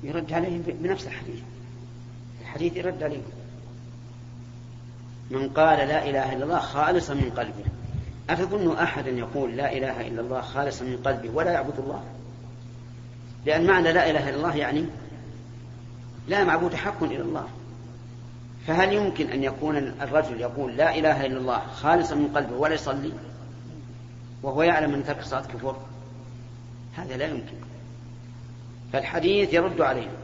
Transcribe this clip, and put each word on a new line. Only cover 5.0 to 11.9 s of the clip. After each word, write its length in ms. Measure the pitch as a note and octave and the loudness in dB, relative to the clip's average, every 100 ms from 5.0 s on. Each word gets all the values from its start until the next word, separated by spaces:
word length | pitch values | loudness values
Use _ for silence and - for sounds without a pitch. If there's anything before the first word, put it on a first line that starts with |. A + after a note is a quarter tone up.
| - - - | -14 -14 -6
"من 180 | C3 C3+ | -2 0
قال 280 | C#3 D#3+ D#3 | 6 8 8
لا 320 | C#3 D#3 C#3+ | 6 4 4
إله 240 | C#3 C3 | 2 2
إلا 100 | B2+ | 0
الله 160 | C#3+ E3 | 2 2
خالصا 540 | - C#3 D3+ F3+ D#3+ | 0 2 6 4 4
من 180 | C#3 C3 A#2+ | 0 0 0
قلبه". 260 | A2+ - - - - - - - - | -4 -2 -4 -4 -6 -6 -6 -10 0
أتظن 460 | E3+ F3+ G3+ F3 D3+ | 2 2 4 2 4
أحدا 320 | E3+ - C3+ | 2 2 -2
يقول 480 | B2 A#2 C#3 C3 A#2 | -2 -2 0 0 0
لا 160 | C#3 | 0
إله 340 | C3+ C3 A#2 A#2+ | 0 -2 -2 -4
إلا 140 | A2+ | -4
الله 200 | A#2+ B2+ | -2 -4
خالصا 440 | A#2+ C#3 C#3+ - B2+ | -4 -2 -2 -2 -4
من 120 | B2 | -2
قلبه 320 | C3+ B2+ A#2 | 0 0 0
ولا 220 | B2+ F3 | 0 2
يعبد 280 | E3+ C3 C#3+ | 2 0 -4
الله؟ 240 | - | -4